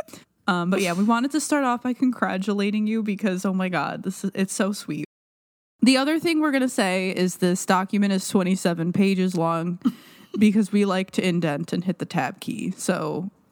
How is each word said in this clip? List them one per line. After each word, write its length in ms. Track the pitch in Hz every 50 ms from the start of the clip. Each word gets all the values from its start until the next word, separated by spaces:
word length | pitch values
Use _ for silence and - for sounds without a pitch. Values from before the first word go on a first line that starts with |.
| - - - - - _ _ _ -
Um, 220 | - 180 175 170 180
but 120 | 190 190
yeah, 100 | 196 175
we 140 | 170 185 208
wanted 260 | 226 226 233 254 285
to 80 | - 302
start 240 | - - 302 285 269
off 200 | 247 240 240 -
by 100 | 254 240
congratulating 920 | - 262 254 233 - 202 185 190 190 190 214 202 202 202 208 202 214 214
you 160 | 214 220 226
because, 440 | 208 214 196 190 214 196 185 185 -
oh 80 | 196 185
my 160 | 185 185 185
God, 340 | 175 151 147 - - - -
this 220 | 190 185 - -
is, 60 | 190 -
it's 160 | - 190 - -
so 200 | - 196 196 208
sweet. 320 | - - - 151 156 147 - _ _ _ _ _ _ _ _ _ _ _ _ _ -
The 140 | 220 254 269
other 240 | 254 277 302 320 320
thing 220 | 302 339 330 311
we're 100 | 311 302
gonna 160 | 269 269 254
say 440 | 254 - - 202 185 185 190 185 190
is 260 | - - 180 180 -
this 280 | - 185 180 180 - -
document 460 | - 190 185 190 - - 202 202 202
is 160 | 190 185 -
twenty-seven 640 | - - 196 180 180 190 180 - 180 170 170 165 180
pages 440 | 170 202 196 196 196 185 185 185 175
long 420 | 165 165 165 165 165 165 175 175 180 - 247 - - - -
<laughs> 280 | - - - - -
because 360 | 202 208 214 190 220 202 - 202
we 100 | 208 202
like 280 | 196 180 185 190 -
to 140 | - 214 185
indent 460 | 185 170 175 165 156 143 156 170 -
and 140 | - 180 175
hit 140 | 190 - -
the 60 | -
tab 360 | - - 147 131 120 - -
key. 300 | - - - - - 190 185
So 560 | - - - 180 - 156 151 151 151 180 202 _ _ _ _